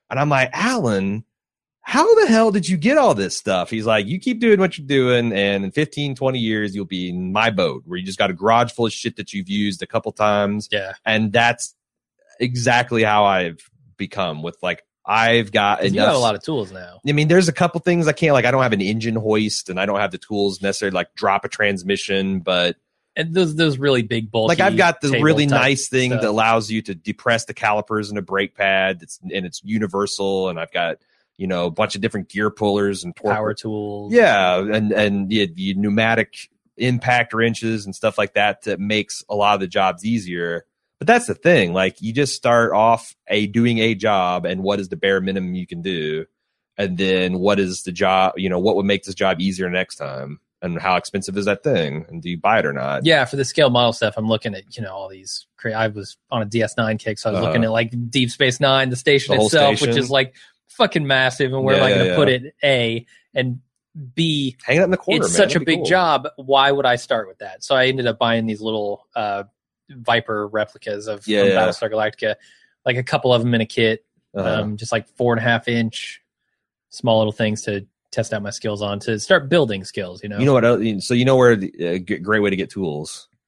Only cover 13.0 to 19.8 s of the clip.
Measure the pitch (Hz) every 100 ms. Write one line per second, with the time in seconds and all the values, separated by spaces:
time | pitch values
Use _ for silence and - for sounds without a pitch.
13 | 107 104 101 95 87 80 _ _ _ -
14 | 98 - 87 76 82 - 90 87 _ _
15 | - 107 113 117 104 104 101 104 98 -
16 | 107 143 120 101 - 147 95 92 - -
17 | 139 147 151 175 170 - 175 170 180 175
18 | 151 143 160 135 117 131 127 104 98 110
19 | 113 113 107 107 107 - - 90